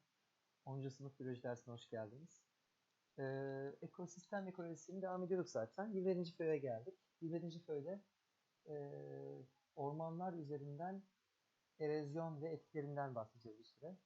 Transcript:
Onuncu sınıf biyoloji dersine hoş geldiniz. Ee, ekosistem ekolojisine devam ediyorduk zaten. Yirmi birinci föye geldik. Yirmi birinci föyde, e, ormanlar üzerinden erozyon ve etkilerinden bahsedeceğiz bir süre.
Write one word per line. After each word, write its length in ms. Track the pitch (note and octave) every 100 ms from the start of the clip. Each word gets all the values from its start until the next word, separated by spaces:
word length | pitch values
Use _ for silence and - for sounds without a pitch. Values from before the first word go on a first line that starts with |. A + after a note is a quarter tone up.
| _ _ _ _ _ _ -
Onuncu 260 | C3+ C3+
sınıf 280 | C3 C#3 -
biyoloji 240 | C3 B2
dersine 300 | B2+ A#2+ -
hoş 160 | A#2 -
geldiniz. 540 | A2+ G#2+ B2 E3+ - _ _ _ _ _ _ _ -
Ee, 560 | C3+ C3+ C3+ C3+ C#3 -
ekosistem 680 | E3+ - F3 - - G3+ F#3+
ekolojisine 540 | F3+ E3+ D#3+ - F#3
devam 220 | F#3 F#3
ediyorduk 260 | F3+ F#3 E3+
zaten. 380 | B2 A2+ - G#3+
Yirmi 140 | F#3+ F#3
birinci 300 | F3+ E3+ -
föye 220 | D#3+ D#3
geldik. 420 | C3+ A2+ D3 - _ -
Yirmi 160 | E3 E3
birinci 220 | E3+ D#3+
föyde, 440 | - D3+ D3+ G3+ - _ _ _ _ _ -
e, 240 | D3 C#3+ C#3+ C#3+ C#3 C#3 C#3 C3 _ _ -
ormanlar 580 | C#3+ D3+ E3 E3 F#3
üzerinden 720 | E3+ C#3+ D3 C#3+ C#3+ F3 G3 G3 _ _ _ _ _ _ -
erozyon 640 | D3+ D3+ D3 D#3 E3 D3+
ve 80 | D#3+
etkilerinden 680 | D3+ - D#3 C#3+ C#3+ C#3 B2
bahsedeceğiz 440 | A2 A#2+ A#2 G#2+
bir 40 |
süre. 340 | - - D3+ F#3